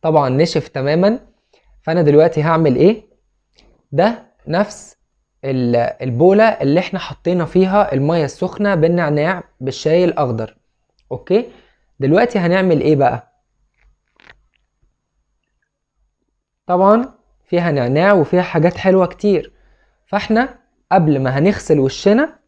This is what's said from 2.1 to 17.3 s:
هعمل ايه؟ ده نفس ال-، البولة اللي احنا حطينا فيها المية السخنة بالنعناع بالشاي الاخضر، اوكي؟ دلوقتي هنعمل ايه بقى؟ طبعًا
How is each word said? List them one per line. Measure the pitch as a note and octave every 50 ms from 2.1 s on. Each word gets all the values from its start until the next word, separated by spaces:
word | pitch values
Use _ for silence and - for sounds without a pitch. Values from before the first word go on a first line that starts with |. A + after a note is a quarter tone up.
| C#3+ D3 D#3 E3+ E3 D#3 D3
هعمل | D#3+ E3 D#3+ E3 D3+ B2+
ايه؟ | B2 D3+ F#3 A3+ A3 - _ _ _ _ _ _ _ _ _ _ _ _ _ _ _ _ _
ده | - C#3 F3 G#3+ A#3+ - - _ _ _ _ C#3+
نفس | D3+ F3 G#3 G#3 - - - - _ _ _ _ _ _ _ _ _ _ -
ال-، | C3+ C3+ C3 B2+ A#2+ A#2+ A#2+ A#2 - - -
البولة | B2 C3 A#2+ A#2 D#3 F3+ F#3+ G#3 A3
اللي | A3+ - - - C#3 C#3+ F3
احنا | F#3 - - F#3
حطينا | - - - _ _ E3+ F3+ F3+ E3
فيها | D#3 - F3+ F#3+ F#3 F#3 G#3 G3+ - -
المية | C#3 C#3 D3 E3 E3+ D#3
السخنة | C3+ - - - F#3 - - G#3+ G3+ G3
بالنعناع | E3+ D3+ E3 E3+ F3 E3+ D3+ D3 D3 D3 E3 F#3+ F3+ - _ _ _
بالشاي | B2+ C3 B2+ - - D#3 D#3 F3 F3+
الاخضر، | E3 - - D3 B2+ A#2 A2 A2+ A2 _ _ _ _ _ _ _ _ _ _ _ _
اوكي؟ | A2+ G2+ - - F3+ G#3+ B3 - - - _ _ _ _ _ _ _ _
دلوقتي | C3+ C3+ D3+ F#3+ A#3 A#3+ - G#3
هنعمل | F3 E3+ F3 F#3+ F#3+ F#3 E3+ D3
ايه | - D3 D#3
بقى؟ | C#3 C3+ B2 B2 A#2 - _ _ _ _ _ _ _ _ _ _ _ _ _ _ _ _ _ _ _ _ - - _ _ _ _ _ _ _ _ _ _ _ _ _ _ _ _ _ _ _ _ _ _ _ _ _ _ _ _ _ _ _ _ _ _ _ _ _ _ _ _ _ _ _ _ _ _
طبعًا | - F3+ F3+ F#3+ G3 G#3 A3+ B3 C4+ _ _ _ _